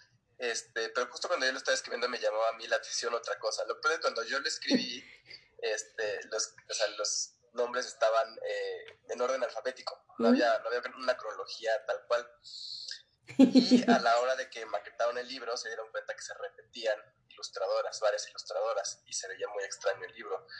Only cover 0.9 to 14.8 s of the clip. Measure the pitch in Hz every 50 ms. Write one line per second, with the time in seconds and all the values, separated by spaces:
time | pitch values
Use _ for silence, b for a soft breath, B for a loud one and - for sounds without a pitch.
0.9 | - 123 123 - - - - 185 175 147 131 131 135 135 - 139 131 - - 117
1.9 | 120 120 120 127 123 113 110 107 107 110 113 113 113 113 113 113 117 110 - -
2.9 | - - 123 117 117 113 - 110 101 - 110 107 - - 107 113 113 - - 151
3.9 | 160 165 160 131 120 113 117 117 131 139 143 156 - - - - - - - 123
4.9 | 123 123 - b b b b b b b b b _ - - 113 110 107 - -
5.9 | - - 107 104 98 - - - - 107 - - - - - - 107 - 107 104
6.9 | - - 104 - - - - - - _ _ _ - 120 120 120 127 127 123 -
7.9 | - - 117 110 113 113 113 113 117 - - - - - - - - - - -
8.9 | - - _ - - 120 123 127 131 131 120 110 - 110 - 127 - - - -
9.9 | - - _ - - - 117 120 123 127 120 117 110 107 - 113 120 123 - 123
10.9 | 127 127 131 127 123 - - 107 - - 98 - - - 113 110 113 107 - -
11.9 | - - - - 120 120 - - - _ B B B B B B B B B B
12.9 | B B B _ _ _ _ - - - 269 - - 262 240 - 254 240 - -
13.9 | 240 - - 117 117 120 123 127 131 131 127 - - 117 113 107 104 104